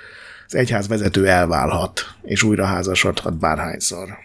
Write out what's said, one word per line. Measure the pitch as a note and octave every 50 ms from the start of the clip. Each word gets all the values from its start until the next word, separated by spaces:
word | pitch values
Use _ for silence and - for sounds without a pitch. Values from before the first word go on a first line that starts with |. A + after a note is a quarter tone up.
| - - - - - - - - -
az | - -
egyház | - B2+ A#2+ A#2+ G#2 G#2 G2+
vezető | A#2 G#2+ G#2 F#2+ - G2+ F#2+ F#2+
elválhat, | F#2 F2+ F2+ E2 E2+ C#2+ C2 D#2 - E2+ F2 F#2 - - - - - - -
és | - G#2 G2 -
újra | G#2+ G#2+ F#2+ G2
házasodhat | F#2+ F#2+ F2+ F2+ F#2+ F#2 - - F#2+ - - - F2 E2+ D#2+
bárhányszor. | D#2+ D#2+ D#2 D#2 E2 E2 - - - - - F2 F#2+ F#2+ G#2 - -